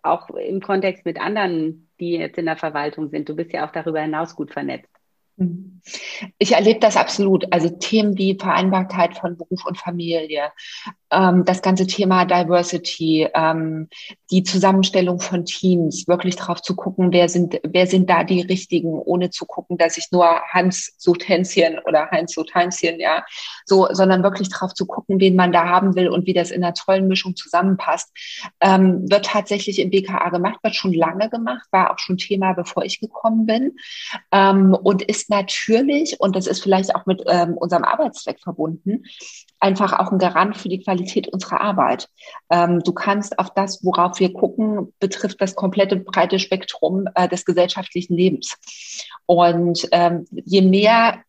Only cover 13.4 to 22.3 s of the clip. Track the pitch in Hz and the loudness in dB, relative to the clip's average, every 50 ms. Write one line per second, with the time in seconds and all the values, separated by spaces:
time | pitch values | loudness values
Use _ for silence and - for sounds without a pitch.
13.4 | 160 160 160 165 160 160 160 160 156 - - - - - - _ _ _ 185 190 | 0 2 0 0 -2 -4 -4 -6 -8 -12 -14 -20 -20 -20 -20 _ _ _ 0 0
14.4 | 185 - - 185 185 190 190 190 190 - - 190 180 180 180 180 - - 185 175 | 2 2 0 2 4 4 4 4 2 2 2 0 0 0 -2 -4 -6 -4 -4 -4
15.4 | 175 - - - - 185 180 175 165 156 - - - - 175 175 - 185 180 - | -4 -6 -8 -2 2 2 2 4 2 0 -4 -6 0 0 0 0 0 -4 -4 -4
16.4 | - - 175 - - - 185 - - 190 190 - 185 180 175 175 175 170 170 180 | -6 -6 -6 -6 -4 -6 -6 -6 -6 -6 -2 0 2 4 6 4 4 4 2 0
17.4 | 175 170 - - - 160 170 180 180 180 190 190 185 180 180 170 175 180 190 180 | 0 0 -2 -6 -6 0 2 2 2 4 4 2 4 4 2 2 2 2 0 -2
18.4 | 175 190 185 185 - _ 180 165 165 165 156 151 - - 175 180 180 180 - - | 0 -2 -4 -4 -4 _ -2 -2 -2 -2 -4 -4 -2 -2 0 0 -2 -4 -4 -10
19.4 | - - - - - _ 180 165 165 165 - - - - 185 180 175 170 165 - | -12 -10 -12 -14 -8 _ 0 0 0 0 0 -6 -6 0 2 4 4 4 4 2
20.4 | - - - 185 180 185 185 - - - _ _ - 180 170 175 - - 190 170 | -2 -2 -2 0 0 2 0 -2 -10 -12 _ _ 0 0 0 0 0 0 0 0
21.4 | 185 180 - 202 170 165 160 - - - 156 151 156 156 180 156 170 170 | 0 0 2 2 2 2 0 -4 -4 0 0 0 0 0 -2 -4 -4 -4